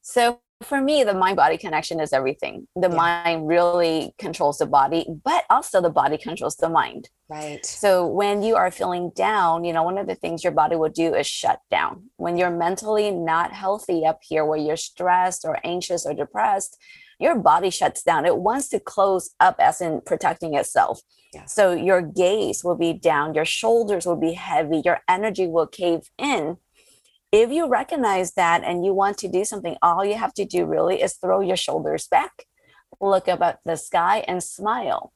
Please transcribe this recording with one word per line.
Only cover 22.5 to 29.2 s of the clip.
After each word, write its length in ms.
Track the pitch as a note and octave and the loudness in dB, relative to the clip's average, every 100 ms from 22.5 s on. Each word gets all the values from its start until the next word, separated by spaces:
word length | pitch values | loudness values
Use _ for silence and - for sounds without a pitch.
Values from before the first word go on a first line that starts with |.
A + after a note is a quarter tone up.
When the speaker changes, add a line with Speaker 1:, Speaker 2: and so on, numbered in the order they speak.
| - | -2
Speaker 1:
will 120 | F3 | -2
be 160 | E3 E3+ | 0 -2
down, 400 | E3 E3 D3 D3+ | 0 0 2 0
your 100 | D3+ | -2
shoulders 600 | E3 - A3+ A#3 G#3 F#3+ | -2 -2 2 2 2 -2
will 100 | F3+ | 0
be 180 | D#3+ D#3+ | 0 -2
heavy, 480 | F3+ F3+ D#3 D3+ D#3+ | -4 -2 -2 0 0
your 160 | F3 E3 - | 0 0 0
energy 400 | F#3 G#3+ F#3 F3+ | 0 0 -2 0
will 200 | E3 D3+ | 0 0
cave 420 | - F3 E3 - - | -2 -2 -2 -4 -6
in. 400 | C#4 A#3 D3+ F3 _ _ _ _ _ _ _ | -2 -2 -4 -8 _ _ _ _ _ _ _
If 200 | G#3 A#3 | 4 4
you 160 | D4+ D#4 | 2 0
recognize 640 | A#3+ C#4 D#4 A3+ F#3+ F#3 | 0 0 0 2 2 0
that 300 | - E3+ E3+ | 0 2 2
and 200 | - F3 | 0 0
you 80 | F#3+ | 0
want 240 | F#3+ G3 | 2 0
to 80 | G3+ | -2